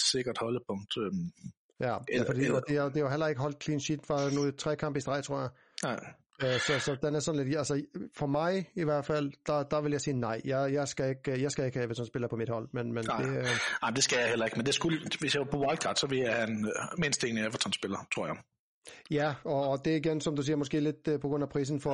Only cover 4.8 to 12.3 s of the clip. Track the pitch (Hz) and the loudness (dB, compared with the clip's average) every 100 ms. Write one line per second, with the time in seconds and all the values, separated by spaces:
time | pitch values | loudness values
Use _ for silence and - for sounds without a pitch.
4.8 | 156 143 135 139 135 139 127 - _ - | -2 -2 -2 -2 -2 -4 -4 -8 _ -6
5.8 | 139 117 - - _ - 131 127 - 139 | -4 -4 -8 -16 _ -4 0 2 2 2
6.8 | 135 135 151 147 143 151 135 151 135 143 | 0 0 0 0 0 0 0 0 0 -2
7.8 | - - - - 147 143 170 190 180 - | -2 -8 -10 -4 0 2 2 2 0 -2
8.8 | 156 147 139 151 143 - - 151 139 151 | 0 2 2 0 0 -4 -2 0 2 2
9.8 | 151 147 - 131 117 113 - 135 139 143 | 2 0 0 0 0 0 0 2 2 2
10.8 | 147 - 135 131 139 131 139 - 131 127 | 0 0 0 0 -2 0 0 0 0 0
11.8 | 120 113 117 135 120 | -2 -2 -4 -4 -2